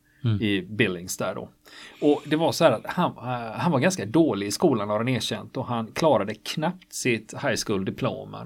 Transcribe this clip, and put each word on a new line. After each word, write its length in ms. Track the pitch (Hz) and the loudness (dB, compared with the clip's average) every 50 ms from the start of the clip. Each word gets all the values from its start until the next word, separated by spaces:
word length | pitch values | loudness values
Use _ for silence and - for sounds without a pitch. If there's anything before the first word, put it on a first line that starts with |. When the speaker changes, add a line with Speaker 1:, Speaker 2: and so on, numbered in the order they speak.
| _ _ _ _ - | _ _ _ _ 0
Speaker 1:
Mm. 180 | 117 107 98 | 0 2 2
Speaker 2:
i 200 | 113 104 101 95 87 98 | 2 2 2 0 -2 -2
Billings 460 | 107 101 113 95 90 87 90 92 - | 0 2 2 2 0 -4 -6 -8 -6
där 180 | - 110 95 101 | -6 -4 -4 -6
då. 160 | 113 - - - _ _ - - - - - - - | -6 -10 -12 -16 _ _ -20 -20 -20 -20 -20 -6 0
Och 220 | - 147 143 - - | 4 4 4 2 0
det 100 | 143 156 | -2 0
var 160 | 156 165 139 | 2 2 2
så 120 | 117 - 165 | 2 4 4
här 80 | 147 | 4
att 140 | 120 - - | 4 2 -2
han, 240 | - - 180 175 - - | -4 -2 0 0 0 -2
eh, 360 | - 113 127 127 120 117 113 107 - | -6 -8 -8 -6 -6 -8 -8 -6 -2
han 120 | 123 175 | 0 2
var 60 | 156 127 | 2 4
ganska 280 | 139 190 185 - 101 | 2 2 0 -2 -2
dålig 400 | 104 120 160 165 139 104 98 101 | 2 4 4 4 4 2 0 -2
i 40 | 101 | -2
skolan, 380 | 104 - - 156 127 107 101 104 | 0 2 2 2 2 2 0 0
har 100 | 104 107 | 0 0
han 100 | 117 127 | 0 0
erkänt, 480 | 127 113 - - 117 101 104 110 - | 0 -2 -2 -4 -6 -8 -8 -8 -8
och 100 | 135 123 | -8 -6
han 200 | - 120 113 113 107 | -4 -4 -4 -4 -6
klarade 420 | - - 165 156 131 107 98 104 107 | -2 4 6 6 6 6 4 0 -6
knappt 580 | - - - - 160 151 170 180 - - - | -8 -8 -8 -4 -4 -2 -4 -4 -6 -10 -12
sitt 420 | - - - 131 120 110 - - - 127 | -8 -2 0 0 0 0 -2 -8 -10 -4
high 140 | 143 135 110 - - | -2 -2 0 0 0
school 180 | - 104 98 95 | -2 -2 -2 -2
diploma 580 | 113 - - 135 110 - - 101 101 104 107 117 | -4 -4 -2 -2 -4 -4 -6 -10 -12 -12 -12 -12